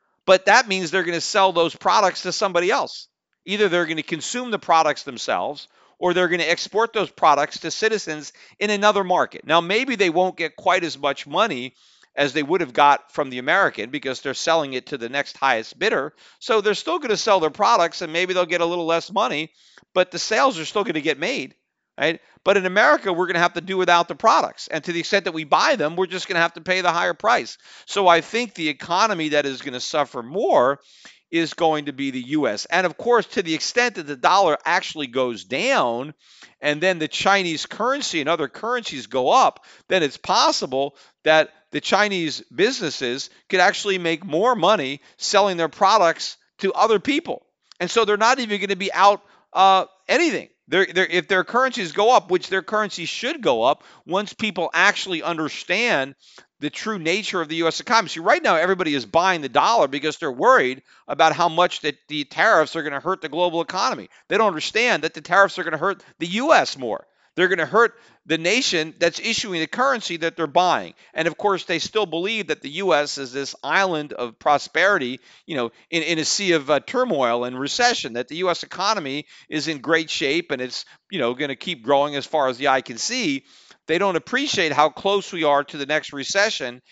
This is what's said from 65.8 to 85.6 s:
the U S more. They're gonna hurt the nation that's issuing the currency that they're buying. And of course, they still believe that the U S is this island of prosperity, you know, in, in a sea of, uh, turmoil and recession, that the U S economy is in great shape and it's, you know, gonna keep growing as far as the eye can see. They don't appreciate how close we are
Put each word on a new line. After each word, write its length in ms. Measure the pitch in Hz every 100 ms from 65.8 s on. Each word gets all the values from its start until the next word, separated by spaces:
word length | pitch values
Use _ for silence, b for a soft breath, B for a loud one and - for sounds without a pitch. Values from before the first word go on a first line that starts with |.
| 185 185 b b
the 80 | 170
U 260 | 202 285
S 220 | 269 135 -
more. 300 | 120 98 - _ _ -
They're 120 | 180
gonna 200 | 180 143
hurt 260 | 196 233 - b b -
the 140 | 160
nation 560 | 165 233 269 175 160 -
that's 220 | 170 -
issuing 400 | 202 220 220 170
the 80 | 160
currency 500 | 214 269 247 - 170
that 180 | 165 165
they're 120 | 156
buying. 480 | 151 180 135 87 - b
And 140 | - 165
of 100 | 151
course, 280 | 202 185 -
they 120 | 165
still 300 | - 214 196
believe 400 | 160 190 226 160
that 160 | 151
the 80 | 139
U 240 | 156 196 151
S 240 | 147 143
is 120 | 131
this 220 | 131 135 -
island 520 | 135 175 190 156 147
of 260 | - 120 113
prosperity, 800 | 151 143 - 156 185 196 123 131 b b b
you 100 | 151
know, 160 | 117 b b
in, 100 | 165
in 160 | 160 160
a 80 | 147
sea 280 | - 196
of, 180 | 160 135
uh, 80 | 143
turmoil 640 | - - 254 156 123 120 123
and 140 | 127
recession, 540 | 139 - 240 226 139
that 160 | 117 127
the 80 | 156
U 120 | 185
S 140 | 165
economy 640 | 147 170 196 214 139 143 - B B
is 200 | 156 143
in 100 | 147
great 320 | 123 165 160
shape 400 | - 143 160 175
and 100 | 135
it's, 260 | 127 - - b -
you 80 | 190
know, 160 | 120 127
gonna 200 | 143 135
keep 280 | 185 151
growing 320 | 110 143 147 143
as 100 | 131
far 220 | 156 135
as 100 | 120
the 120 | 139
eye 120 | 131
can 160 | - 113
see. 480 | - 254 185 135 b b b b -
They 140 | 165
don't 180 | 196 165
appreciate 560 | - 254 277 196 160
how 160 | 139 151
close 420 | - 196 202 -
we 140 | 180 151
are 180 | 143